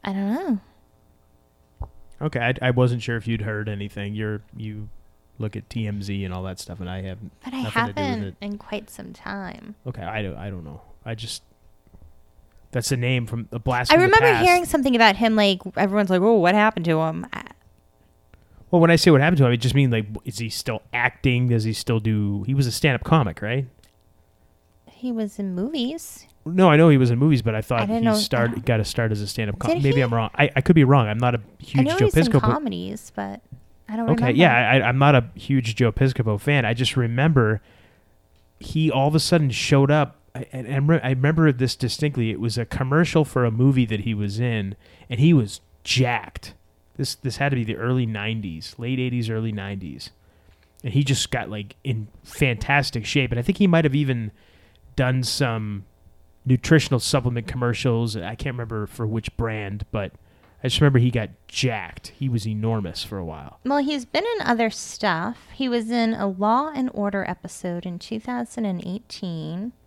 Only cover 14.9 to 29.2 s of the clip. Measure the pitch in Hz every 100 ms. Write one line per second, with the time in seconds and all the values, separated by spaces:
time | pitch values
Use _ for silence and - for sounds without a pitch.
14.9 | 240 226 196 226 220 202 190 - - 196
15.9 | 202 202 185 196 226 175 208 214 220 165
16.9 | 160 160 165 180 - - - _ _ _
17.9 | _ _ _ _ - _ - - 175 165
18.9 | 170 - 147 143 175 131 120 127 131 135
19.9 | 117 104 107 - - 113 - - 110 -
20.9 | 120 123 - 135 123 123 117 110 107 -
21.9 | 113 107 107 104 101 101 135 127 - 147
22.9 | 123 - 160 113 85 107 123 131 _ _
23.9 | _ _ _ _ _ _ _ _ _ -
24.9 | - 247 233 214 - 196 180 214 311 240
25.9 | 320 - - - _ - 180 185 151 165
26.9 | 143 127 117 147 143 110 110 - - 208
27.9 | 226 226 214 208 - 117 117 - 113 104
28.9 | - 113 104